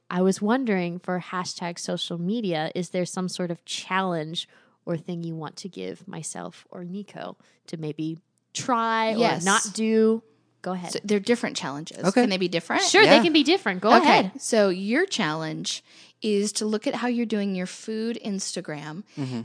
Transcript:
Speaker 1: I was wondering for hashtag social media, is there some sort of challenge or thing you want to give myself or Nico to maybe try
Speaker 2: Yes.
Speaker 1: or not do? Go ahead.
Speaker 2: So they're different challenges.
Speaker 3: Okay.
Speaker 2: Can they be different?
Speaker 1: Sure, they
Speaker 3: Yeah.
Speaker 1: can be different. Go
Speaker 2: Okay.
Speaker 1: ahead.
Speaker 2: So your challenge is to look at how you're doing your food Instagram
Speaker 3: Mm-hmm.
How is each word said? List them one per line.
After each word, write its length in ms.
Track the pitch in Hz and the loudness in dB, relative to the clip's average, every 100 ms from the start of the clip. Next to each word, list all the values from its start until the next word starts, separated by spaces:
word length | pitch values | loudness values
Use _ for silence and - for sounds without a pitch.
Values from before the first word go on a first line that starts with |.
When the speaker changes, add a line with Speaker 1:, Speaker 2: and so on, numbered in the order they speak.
| - | -6
Speaker 1:
I 120 | 180 | 2
was 200 | 185 190 | 2 2
wondering 580 | 208 254 254 190 175 175 | 2 0 2 0 0 -4
for 240 | - 180 - | -6 -6 -4
hashtag 480 | 185 180 - 175 175 | -6 -6 -6 -8 -8
social 380 | - 180 - 170 | -6 -4 -4 -4
media, 520 | 175 233 208 160 156 - | -2 -2 -2 -2 -2 -4
is 140 | 170 | -4
there 160 | 185 175 | -4 -4
some 240 | - 185 | -4 -6
sort 200 | - 180 | -4 -6
of 140 | 170 | -6
challenge 840 | - - - 185 190 170 156 170 - _ _ _ - | -8 -10 -4 -2 0 -2 -4 -8 -10 _ _ _ -6
or 120 | 165 | -6
thing 260 | - 170 | -6 -8
you 120 | 165 160 | -8 -8
want 200 | 151 - | -10 -12
to 120 | 196 | -14
give 360 | - 92 - - | -10 -10 -10 -14
myself 640 | 165 156 - 170 - - | -12 -12 -10 -12 -14 -18
or 140 | 185 | -14
Nico 540 | 175 190 196 165 180 185 _ _ - | -12 -12 -12 -12 -14 -14 _ _ -16
to 100 | 165 | -10
maybe 420 | 156 151 156 160 _ _ _ | -8 -6 -6 -8 _ _ _
try 580 | - - 233 226 226 220 | -8 -2 0 0 0 0
Speaker 2:
Yes. 300 | 220 226 - | 2 2 2
Speaker 1:
or 40 | 180 | 4
not 240 | 214 214 | 2 2
do? 480 | 185 220 220 220 226 - _ _ _ | -2 2 4 6 4 -2 _ _ _
Go 120 | - | -8
ahead. 180 | 185 175 | -6 -6
Speaker 2:
So 80 | - 202 | -6 0
they're 160 | 208 | 0
different 340 | 202 233 - - | 2 0 -2 -6
challenges. 440 | 151 139 165 - | -8 -8 -10 -4
Speaker 3:
Okay. 180 | 165 247 | 0 4
Speaker 2:
Can 60 | 240 | 4
they 80 | 185 | 2
be 120 | 180 | 0
different? 340 | 170 - - | -2 -2 0
Speaker 1:
Sure, 200 | 370 381 427 | 4 8 10
they 100 | - | 8
Speaker 3:
Yeah. 80 | |
Speaker 1:
can 80 | 339 | 8
be 100 | 311 | 4
different. 360 | 269 381 220 185 | 4 2 2 0
Go 100 | 202 302 | 6 8
Speaker 2:
Okay. 20 | 302 190 | 8 6
Speaker 1:
ahead. 120 | 190 269 | 4 -4
Speaker 2:
So 300 | - 226 196 | 0 4 4
your 380 | 180 196 254 381 | 2 0 0 0
challenge 760 | - 165 156 160 160 175 - - - - _ | 0 -2 -2 -4 -6 -6 -8 -10 -20 -20 _
is 300 | 220 202 208 | -2 0 0
to 120 | - 214 | -2 -2
look 200 | 214 294 | -2 -2
at 80 | 226 | -4
how 120 | 240 | -2
you're 180 | 240 233 | -2 -2
doing 300 | 214 202 185 | -2 -2 -2
your 100 | 185 | -6
food 520 | - - 220 226 240 226 | -8 -8 -6 -4 -4 -6
Instagram 760 | 196 - - 170 151 156 156 - - | -6 -6 -8 -8 -8 -10 -12 -12 -8
Speaker 3:
Mm-hmm. 240 | 135 123 | -6 -6